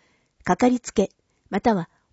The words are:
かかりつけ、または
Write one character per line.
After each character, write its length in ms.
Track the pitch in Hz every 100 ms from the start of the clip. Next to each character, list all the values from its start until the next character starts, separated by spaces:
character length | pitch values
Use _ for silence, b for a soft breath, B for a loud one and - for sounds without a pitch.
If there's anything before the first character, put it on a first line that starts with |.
| _ _ _ _
か 120 | - 180
か 120 | 247
り 100 | 247
つ 120 | -
け、 180 | - - _ _ _ _
ま 120 | 202
た 140 | 247
は 140 | 202 165 _ _